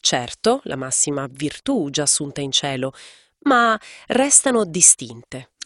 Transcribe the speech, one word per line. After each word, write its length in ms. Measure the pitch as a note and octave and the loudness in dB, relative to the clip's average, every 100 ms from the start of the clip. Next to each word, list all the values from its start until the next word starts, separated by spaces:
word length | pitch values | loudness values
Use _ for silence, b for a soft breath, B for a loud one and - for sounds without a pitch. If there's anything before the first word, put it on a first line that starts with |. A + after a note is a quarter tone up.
certo, 600 | - C3 A#2+ - A3 C4+ | 0 0 -2 -2 0 0
la 120 | - C#3 | -2 -8
massima 520 | C3 - - C#3 C3+ | -4 -2 -2 -2 -6
virtù 600 | C3 C#3+ - - C4 C#3+ | -6 -6 -4 -2 -2 -2
già 140 | C#3+ | -2
assunta 360 | C#3+ - C#3+ C#3 | 0 0 -2 -6
in 120 | C#3 | -2
cielo, 400 | - C#3+ C3 C3 - b b b b | -2 -2 -2 -4 -6 b b b b
ma 380 | C#4+ B3 A#3 A3 B B B | 2 4 4 0 B B B
restano 580 | B3 C#4 - C4+ A#3 | 0 4 4 4 2
distinte. 880 | F#3+ E3+ - - A#2+ A#2 - B2+ - - | 0 2 4 2 -2 -16 -16 -16 -16 -12